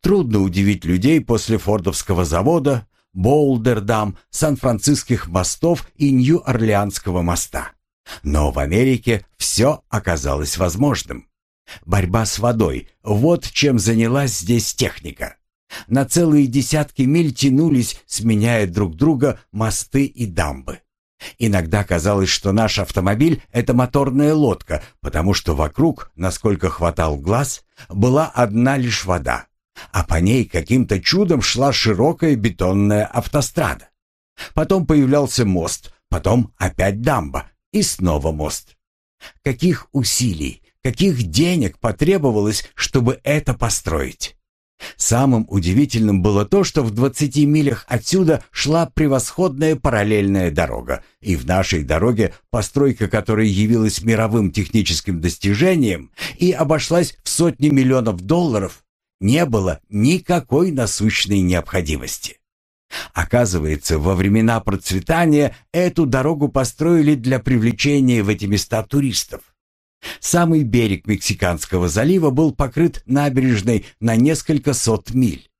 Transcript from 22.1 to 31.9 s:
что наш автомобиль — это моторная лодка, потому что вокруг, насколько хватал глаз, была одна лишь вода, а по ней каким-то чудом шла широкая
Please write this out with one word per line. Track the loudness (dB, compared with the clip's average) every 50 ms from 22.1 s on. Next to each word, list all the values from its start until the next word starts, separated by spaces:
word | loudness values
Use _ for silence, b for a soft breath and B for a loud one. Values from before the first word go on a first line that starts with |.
| 0 2 0 0
что | -2 -2 -2 0 2
наш | 2 2 0 0 -4
автомобиль — | -6 -4 -4 -2 0 0 2 2 2 2 2 b b b
это | -4 -2 0 2 2
моторная | 2 0 2 0 0 0 0 0 2 2 2 4
лодка, | 2 2 2 0 -2 -4 -8 -8 -8 B B B B
потому | -10 -6 -4 0 2 2 0
что | 0 0 -2 -2
вокруг, | 0 -2 -4 0 0 0 0 0 -2 -12 -20 _
насколько | -6 -4 -4 -4 -2 -2 -2 -2 0 -2 -4
хватал | -2 0 -2 -2 0 0 -2 -2 -2
глаз, | -4 -2 -2 0 0 0 -4 -6 -12 B B B B B B
была | 0 2 2 4 4 2 0
одна | 0 0 0 0 0 2 2 2 2 2
лишь | 0 -2 -2 -4 -4 -2
вода, | -2 -2 -2 -2 -4 -4 -4 -6 _ _ _ _ _ _ B B B
а | B -4 -2
по | 0 0 2
ней | 4 4 4 2 0
каким-то | 0 -4 -6 -2 0 0 0 2 0 -2 -2
чудом | 0 0 0 0 2 2 0 0
шла | 0 -2 -2 0 0 0 0
широкая | 0 0 0